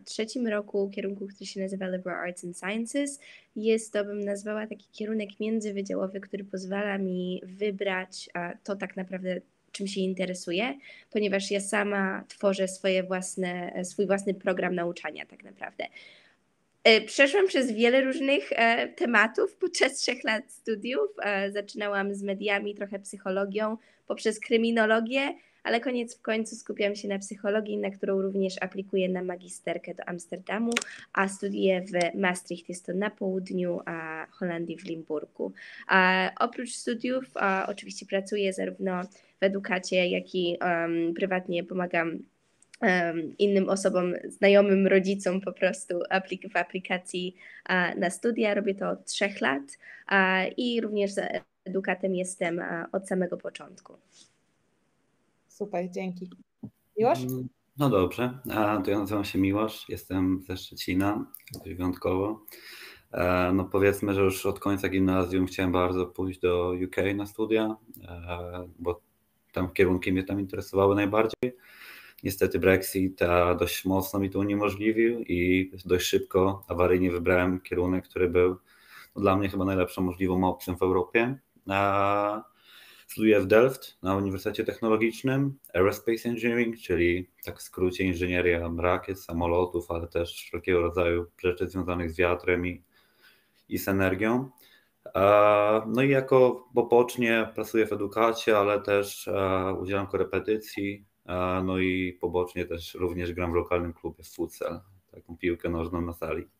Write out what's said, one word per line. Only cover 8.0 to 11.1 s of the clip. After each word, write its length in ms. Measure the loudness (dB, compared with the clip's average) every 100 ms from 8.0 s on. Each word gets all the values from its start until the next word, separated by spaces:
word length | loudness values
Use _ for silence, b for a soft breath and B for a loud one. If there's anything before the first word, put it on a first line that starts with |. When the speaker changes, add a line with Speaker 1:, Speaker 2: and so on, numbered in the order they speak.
| -6 -14 -10
Speaker 1:
e, 240 | -8 -8 -8
to 120 | -8 -6
tak 200 | -6 -8
naprawdę, 440 | -8 -6 -6 -6 -10 _ _
czym 140 | -10 -6
się 140 | -2
interesuję, 800 | -2 -2 -4 -6 -4 -2 -2 -6 B B _